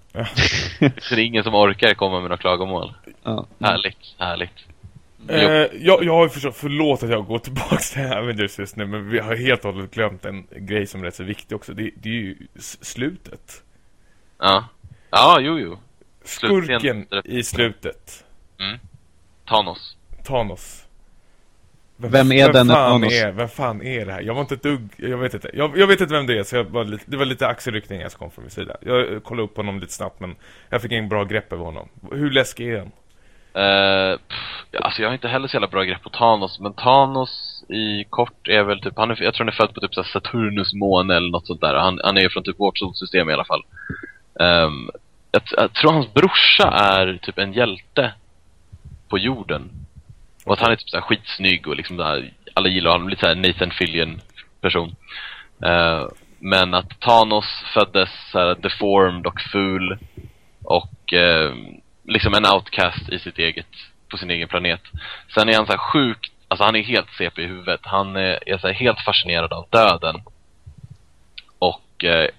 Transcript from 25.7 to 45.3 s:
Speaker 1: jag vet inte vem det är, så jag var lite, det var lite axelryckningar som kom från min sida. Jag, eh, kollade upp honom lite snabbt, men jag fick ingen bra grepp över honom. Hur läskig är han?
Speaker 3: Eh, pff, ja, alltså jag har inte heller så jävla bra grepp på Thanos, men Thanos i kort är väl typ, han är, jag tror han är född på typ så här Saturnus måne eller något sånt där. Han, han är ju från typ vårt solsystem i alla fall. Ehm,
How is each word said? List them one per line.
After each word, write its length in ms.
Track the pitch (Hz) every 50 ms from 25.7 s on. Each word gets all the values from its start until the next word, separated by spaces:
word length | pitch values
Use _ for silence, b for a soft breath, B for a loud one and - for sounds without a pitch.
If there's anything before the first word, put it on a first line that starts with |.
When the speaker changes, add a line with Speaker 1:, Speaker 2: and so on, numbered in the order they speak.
| 139 175
Speaker 1:
jag 100 | 196 196
vet 140 | 196 180
inte 120 | 190 143 151
vem 140 | 151 139 123
det 100 | 120 107
är, 40 | 101
så 120 | - -
jag 80 | 123 113
var 200 | 85 76 120 113
lite, 200 | 104 104 104 - -
det 100 | 131 135
var 80 | 139
lite 220 | 131 131 131 135 117
axelryckningar 640 | 120 - - 131 107 107 - - 98 92 87 90
som 100 | - -
kom 120 | - 80
från 120 | - - 57
min 80 | 62
sida. 260 | - - 92 - - -
Jag, 320 | - 104 123 123 123 - 101
eh, 60 | 107
kollade 240 | - - 113 120 110
upp 140 | 104 - -
honom 220 | 104 104 98 98
lite 140 | 92 87 -
snabbt, 260 | - 101 95 - -
men 160 | 92 90 87 - b b b b b b
jag 120 | b 120
fick 100 | 110 110
ingen 180 | 117 113 107 101
bra 140 | 104 104 101
grepp 300 | 95 107 107 101 - 90
över 120 | 85 85
honom. 240 | 85 80 - - - _ - - -
Hur 200 | - 139 147 147
läskig 360 | 131 131 127 123 - - 120 120
är 80 | 117 104
han? 140 | 92 95 - _ _ _ _ _ _ _ _ _ _ _ -
Speaker 3:
Eh, 600 | 92 98 98 98 98 98 98 98 95 95 95 90 -
pff, 220 | - - B B B B B B B B
ja, 80 | - -
alltså 220 | - - - -
jag 80 | 110 110
har 40 | 123
inte 140 | 131 - 120
heller 200 | 123 131 135 135
så 80 | -
jävla 120 | 127 104 95
bra 160 | 95 98 95
grepp 200 | 92 92 90 -
på 60 | -
Thanos, 500 | - - 120 117 113 107 98 95 - -
men 140 | 98 101 98
Thanos 880 | - - 123 131 139 139 135 135 135 127 123 - - - - - - - -
i 340 | - 107 110 107 107 104 101 -
kort 380 | - - 120 - - _ - -
är 160 | 107 107 104
väl 180 | 101 104 98
typ, 120 | 95 98 - -
han 140 | 110 113
är, 100 | 117 - 98
jag 100 | 101 -
tror 120 | - 117
han 80 | 113 -
är 40 | -
född 160 | 110 101 -
på 60 | -
typ 120 | - 98 -
så 80 | -
här 80 | 92 -
Saturnus 640 | - 98 - - - 120 113 107 104 104 95 - -
måne 420 | 101 101 98 95 92 92 95 92
eller 140 | 85 87 87
något 160 | 87 87 85 -
sånt 140 | 90 78
där. 140 | - 76 69
Han, 240 | 71 85 95 92 - -
han 140 | - 98 98
är 40 |
ju 80 | 92 90
från 140 | - 98 87
typ 160 | 98 90 -
vårt 180 | 101 98 - -
solsystem 520 | 101 95 82 - 95 92 - 92 85 80
i 40 | 76
alla 120 | 69 -
fall. 180 | - 82 76 - _ B B B B B B B B B B B _ - -
Ehm, 500 | 85 87 87 85 82 78 76 67 60 - - - _ _ _ _ _ _